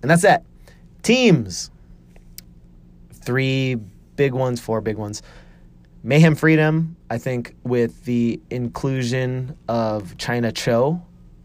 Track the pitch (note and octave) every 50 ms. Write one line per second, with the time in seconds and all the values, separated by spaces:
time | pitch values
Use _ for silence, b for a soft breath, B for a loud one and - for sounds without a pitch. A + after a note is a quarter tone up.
0 | - B2+ E3 E3+ F#3 G3+ D3+ - - - - B B B B B B B - -
1 | - - A#3 C4 B3+ A#3 F3 C3+ G#2+ F#2+ F2 - - - - - - - - -
2 | - - - - - - - - - - - - - - - - - - - -
3 | - - - - - - B2 C3 C3 C3+ C3+ C3+ C3 C3 B2+ A#2 G#2+ - - -
4 | - - - - C#3 C#3 B2 C3 C3 B2+ B2 A#2+ - - A2+ A2 G2 A2 G#2+ G#2+
5 | G#2+ G#2 G#2 - B B B B B B B B B B B - - - - -
6 | - A2+ C3+ D#3 D#3+ D#3+ D3+ - - D#3+ D#3+ D#3 D#3 D#3 D#3 D#3+ E3 D#3+ E3 -
7 | - - A#2 A#2 - C3 B2+ A#2+ A#2+ - - - - B2 B2 A#2+ A#2 A#2 - -
8 | - B2+ B2 A#2+ A#2 A#2 A2 - - _ A#2+ B2 A#2+ A#2 - - - C#3 C3+ C3
9 | B2 A#2 B2+ C3 B2+ B2+ B2+ C3 C3 B2+ D#3 - _ - A#2+ A#2 A2+ A2 G#2+ G#2+
10 | G#2 F2 - - - - A#2+ A#2+ A#2 A2+ - - - C3 A#2 A#2 B2+ C#3+ E3+ F3
11 | - - - - - - - - -